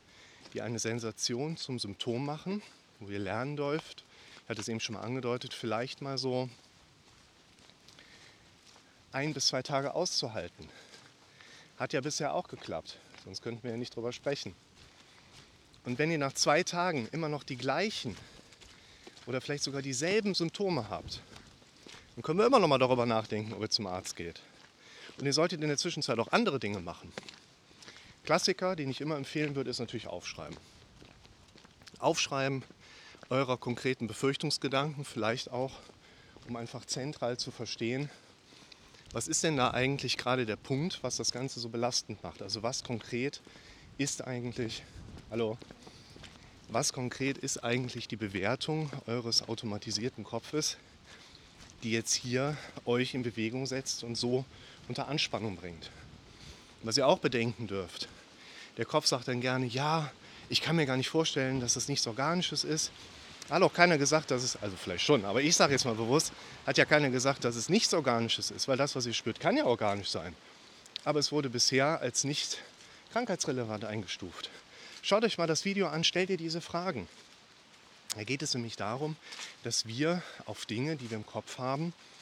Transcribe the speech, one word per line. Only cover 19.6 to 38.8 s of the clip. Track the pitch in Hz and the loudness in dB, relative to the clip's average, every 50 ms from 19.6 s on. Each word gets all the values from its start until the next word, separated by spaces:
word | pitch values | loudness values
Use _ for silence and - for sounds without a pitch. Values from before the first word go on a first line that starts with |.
| - | -2
sogar | 143 135 139 | -4 -4 -4
dieselben | 135 139 131 120 151 180 202 220 208 208 180 | -4 -2 -2 0 0 2 2 2 2 2 0
Symptome | - 165 165 - - 202 190 170 131 110 101 | 0 -2 -2 -2 0 0 2 2 0 0 -2
habt, | 95 80 - - - - - - - - - - - - - - - - - - - - - - - | -6 -6 -6 -8 -12 -12 -12 -16 -20 -20 -20 -20 -20 -20 -20 -20 -20 -20 -20 -20 -20 -20 -20 -16 -12
dann | 117 - | -8 -2
können | - 156 190 | 0 4 6
wir | 220 | 6
immer | 247 277 233 | 8 8 8
noch | 185 | 8
mal | 156 139 127 | 8 8 6
darüber | 127 123 131 123 120 | 8 6 6 4 4
nachdenken, | 120 113 110 107 - 113 107 107 110 107 | 4 2 2 2 0 -2 -4 -2 -4 -4
ob | 95 | -4
ihr | 107 107 | -2 0
zum | - - 104 | 0 0 0
Arzt | 92 90 95 95 - - | -2 -4 -6 -6 -8 -10
geht. | - 87 85 80 - - - - - - - - - - - - - - - - | -8 -8 -8 -10 -12 -18 -20 -20 -20 -20 -20 -20 -20 -20 -20 -20 -20 -18 -16 -10
Und | - 127 | -4 -2
ihr | 143 135 | 0 2
solltet | 151 165 175 180 151 | 4 2 2 2 -2
in | 156 151 | 0 0
der | 143 | 0
Zwischenzeit | - - 175 - 156 - - 120 110 | 0 0 -2 -2 -2 0 0 2 2
auch | 110 - | 2 4
andere | - 202 240 196 143 120 | 4 4 4 4 2 0
Dinge | - 101 104 95 | -2 -2 -4 -4
machen. | 85 87 82 - - 90 - - - - - - - - - - - - - - - - - - - - - - - | -4 -8 -10 -10 -12 -14 -14 -14 -14 -14 -18 -20 -20 -20 -20 -20 -20 -20 -20 -20 -20 -20 -20 -20 -20 -20 -20 -8 2
Klassiker, | - 151 180 - 196 175 - 185 185 190 | 4 4 4 4 2 2 2 0 -2 0
den | 165 143 135 | 0 -2 -4
ich | 123 - | -4 -4
immer | 139 156 156 | -2 -2 -2
empfehlen | 139 135 - - 151 151 143 139 | -2 -4 -4 -2 -2 -2 0 -2
würde, | 135 123 123 | -2 -4 -4
ist | 117 - | -4 -4
natürlich | 120 - - 110 - | -6 -6 -6 -8 -6
aufschreiben. | - 87 87 - - - - 80 73 82 78 - - - - - - - - - - - - - - - - - - - - - - - - - - - - | -6 -8 -8 -8 -10 -10 -10 -10 -12 -12 -14 -16 -20 -20 -20 -20 -20 -20 -20 -20 -20 -20 -20 -20 -20 -20 -20 -20 -20 -20 -20 -20 -20 -20 -20 -20 -18 -6 0
Aufschreiben | - 147 165 - - - 143 135 135 135 139 131 127 - - - - - - - - - - - - - | 2 2 4 4 0 0 0 0 2 2 0 -2 -4 -10 -20 -20 -20 -20 -20 -20 -20 -20 -20 -14 -4 0
eurer | 131 131 135 123 127 | 2 2 4 2 0
konkreten | - - 127 120 - - 131 131 - 120 | 0 0 -4 -4 0 0 0 0 0 -2
Befürchtungsgedanken, | 101 107 - - 135 139 - - 147 - - - 131 135 135 143 156 143 135 139 | -6 -2 2 2 2 2 2 -2 -2 -2 -2 -2 0 0 0 0 0 -4 -6 -10
vielleicht | - - 120 107 110 120 131 - - | -8 -4 0 0 0 0 0 -4 -6
auch, | 123 123 131 131 - - - - - - - - - - - - - - - | -4 -4 -4 -4 -6 -12 -18 -20 -20 -20 -20 -20 -20 -20 -20 -20 -20 -18 -10
um | 120 120 | -8 -8
einfach | 117 117 - - 120 - | -8 -8 -8 -10 -12 -8
zentral | - - 139 127 147 147 - 131 120 123 | -6 -6 -4 -4 -6 -4 -2 -2 -2 -2
zu | - - 131 | -2 -6 -8
verstehen, | - - 117 - - - 120 113 123 135 147 143 - - - - - - - - - - - - - - | -8 -8 -8 -8 -4 -2 0 0 0 0 -2 -4 -6 -14 -20 -20 -20 -20 -20 -20 -20 -20 -20 -20 -20 -20